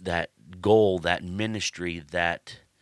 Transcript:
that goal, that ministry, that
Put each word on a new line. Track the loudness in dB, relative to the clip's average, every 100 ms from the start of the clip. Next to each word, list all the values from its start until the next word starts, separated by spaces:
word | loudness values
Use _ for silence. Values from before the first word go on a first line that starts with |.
that | -4 -4 -4 _ -20 -2
goal, | 4 6 6 2
that | 0 -2
ministry, | -2 -4 -4 -4 -6 -6 -8 -8 -6
that | -2 0 -2 -8 -20 _ _